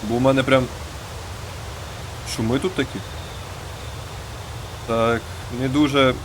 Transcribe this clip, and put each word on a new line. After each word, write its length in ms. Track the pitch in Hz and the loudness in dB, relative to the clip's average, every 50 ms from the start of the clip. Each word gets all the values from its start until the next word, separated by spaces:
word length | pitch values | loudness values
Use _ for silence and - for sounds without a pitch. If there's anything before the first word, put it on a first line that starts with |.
| - | 0
Бо 120 | 104 117 | 0 2
у 40 | 120 | 6
мене 240 | 127 135 135 135 127 | 6 6 6 6 6
прям 220 | 131 135 131 127 123 - - - - - - - - - - - - - - - - - - - - - - - - - - - - - - - - - | 6 6 6 6 4 -4 -8 -10 -8 -10 -10 -10 -10 -10 -10 -10 -10 -10 -10 -10 -10 -10 -10 -10 -10 -10 -10 -10 -10 -10 -10 -10 -10 -10 -8 -8 -6 -2
шуми 240 | - 113 110 123 139 | -2 2 2 2 2
тут 140 | 147 185 185 | 2 2 2
такі. 260 | - 143 - - 98 - - - - - - - - - - - - - - - - - - - - - - - - - - - - - - - - - - - - - - | 2 0 0 -2 -8 -8 -6 -8 -8 -8 -8 -10 -10 -10 -10 -10 -10 -10 -10 -10 -10 -10 -10 -8 -10 -10 -8 -10 -10 -8 -8 -10 -10 -8 -8 -8 -8 -8 -8 -8 -8 -4 0
Так, 340 | 113 113 113 117 117 113 - - - - - - 123 120 | 2 4 4 4 4 2 0 -4 -10 -8 -8 -6 -4 -2
не 80 | 131 135 | 0 2
дуже 460 | 131 143 151 143 135 143 135 131 127 123 - | 4 4 4 6 6 6 6 6 6 2 -2